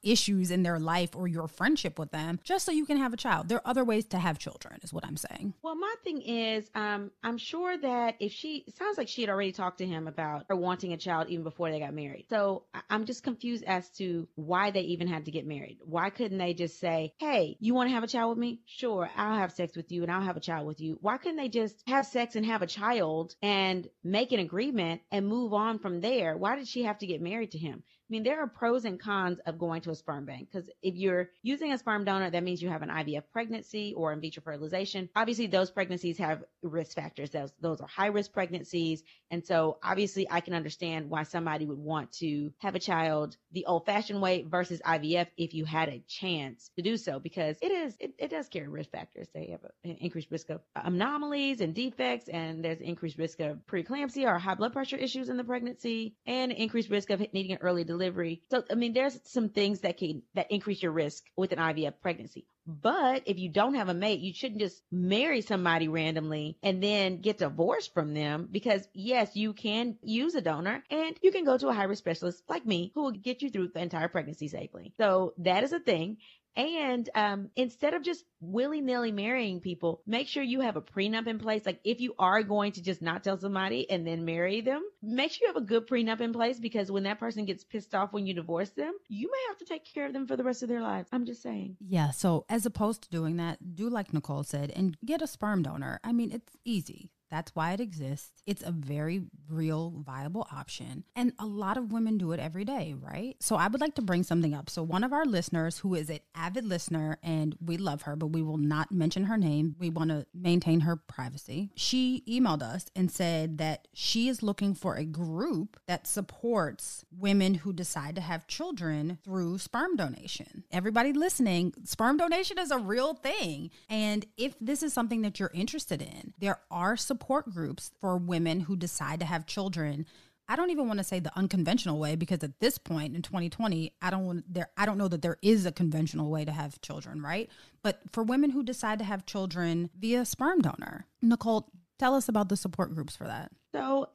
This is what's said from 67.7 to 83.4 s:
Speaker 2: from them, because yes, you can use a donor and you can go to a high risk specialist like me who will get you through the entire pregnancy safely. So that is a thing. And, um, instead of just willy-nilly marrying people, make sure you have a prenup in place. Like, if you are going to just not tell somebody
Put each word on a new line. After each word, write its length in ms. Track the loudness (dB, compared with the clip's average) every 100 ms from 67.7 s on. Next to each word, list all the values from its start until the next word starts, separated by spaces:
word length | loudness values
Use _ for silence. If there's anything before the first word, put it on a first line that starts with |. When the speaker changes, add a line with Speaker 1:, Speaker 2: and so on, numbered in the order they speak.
| 2 -2
Speaker 2:
from 180 | -2 0
them, 360 | 0 0 -2 -2
because 360 | -2 2 2 0
yes, 440 | -6 0 2 2 0
you 160 | -2
can 460 | -2 -2 0 -2 -4
use 320 | -2 0 0
a 60 | 0
donor 420 | 0 0 -2 -4 -4
and 260 | -2 -2 4
you 80 | 4
can 140 | 6
go 120 | 4 4
to 120 | 4
a 40 |
high 100 | 2
risk 160 | 2 0
specialist 420 | -2 -2 -2 -4 -6
like 180 | -4 0
me 240 | 0 0
who 80 | -2
will 100 | -2
get 280 | -2 -4 -4
you 100 | -2
through 180 | -2 -2
the 120 | -2
entire 280 | -4 -2 -2
pregnancy 400 | -2 -4 -6 -8
safely. 440 | -8 -10 -12 -10 2
So 360 | 6 6 4 2
that 240 | 4 4
is 100 | 4
a 60 | 0
thing. 380 | 2 2 0 -6 -14 -20 _ -2
And, 540 | -2 0 0 0 0
um, 360 | 2 2 0 -4
instead 380 | 0 -2 2 0
of 100 | 2
just 220 | -2 -4 -8 -14
willy-nilly 720 | -2 0 2 2 0 2 0
marrying 480 | 0 0 0 0 -2
people, 400 | -4 -2 0 0 0
make 200 | -2 0
sure 160 | -2
you 180 | 0 2
have 160 | 2 0
a 40 |
prenup 460 | -4 0 0 0 -2
in 120 | -2
place. 280 | 0 0 0
Like, 140 | -2
if 160 | 0 0
you 140 | -2 2
are 240 | 4 6
going 300 | 4 2 2
to 100 | -2
just 200 | -4 -2
not 200 | -2 -2
tell 140 | 0
somebody 540 | -2